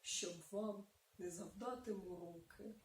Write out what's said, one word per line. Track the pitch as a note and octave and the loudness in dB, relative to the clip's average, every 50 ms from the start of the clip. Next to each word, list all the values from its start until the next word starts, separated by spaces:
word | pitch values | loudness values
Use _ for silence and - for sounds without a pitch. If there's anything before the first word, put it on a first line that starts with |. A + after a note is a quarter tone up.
щоб | - - - - - F3 F3 E3+ - - | 0 2 2 4 4 2 0 -2 -4 0
вам | G3 G3+ G#3+ G#3+ G3+ G3+ G3+ - - - - - - - | 2 4 4 4 2 0 -4 -10 -16 -20 -20 -20 -6 -4
не | F3+ F3+ | -2 -2
завдати | E3+ F3 G#3 - - G3 A#3 B3 B3+ B3 - A3+ | -2 -2 -4 -6 -4 0 0 2 2 2 2 2
мороки. | G3+ F#3+ F#3 F3+ F3+ E3+ E3+ E3+ E3+ E3+ - - - - G#3 A3 G#3+ - | 2 2 2 -2 -2 -2 -2 -4 -6 -8 -10 -12 -10 -6 -6 -6 -6 -6